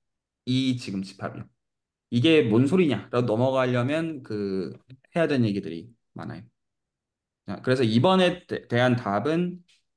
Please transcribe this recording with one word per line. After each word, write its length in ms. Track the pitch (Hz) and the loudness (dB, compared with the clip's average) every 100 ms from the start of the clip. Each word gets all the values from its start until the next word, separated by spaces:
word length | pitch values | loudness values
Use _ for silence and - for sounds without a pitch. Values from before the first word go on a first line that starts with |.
| _ _ _ _ - | _ _ _ _ -4
이 300 | 127 131 123 | 0 0 -2
지금 240 | 110 98 | -6 -8
집합이요. 460 | 95 - 95 - - _ _ _ _ _ _ | -8 -10 -10 -10 -16 _ _ _ _ _ _
이게 320 | 120 151 156 | 0 4 6
뭔 220 | 127 107 139 | 6 4 4
소리냐라고 540 | 185 165 104 - 120 | 2 2 0 -2 -2
넘어가려면 1000 | 120 107 131 131 127 123 123 156 165 151 | 0 0 0 0 0 0 -2 -2 -4 -8
그 480 | - 107 101 95 85 - _ - _ 170 | -10 -6 -4 -4 -6 -10 _ -20 _ -2
해야 120 | 160 | 0
되는 200 | 139 113 | 2 0
얘기들이 420 | 101 82 82 - _ _ | -2 -6 -10 -14 _ _
많아요. 280 | - 85 87 117 _ _ _ _ _ _ _ _ _ - | -14 -12 -14 -18 _ _ _ _ _ _ _ _ _ -14
자, 140 | 98 | -6
그래서 200 | - 131 | -2 2
이번에 640 | 117 113 180 185 180 175 - | 4 4 4 4 4 0 -8
대-, 200 | 107 - | -10 -4
대한 280 | 120 127 120 | 0 2 0
답은 680 | 104 101 135 165 175 175 - _ _ | 0 -2 -2 -2 -4 -6 -16 _ _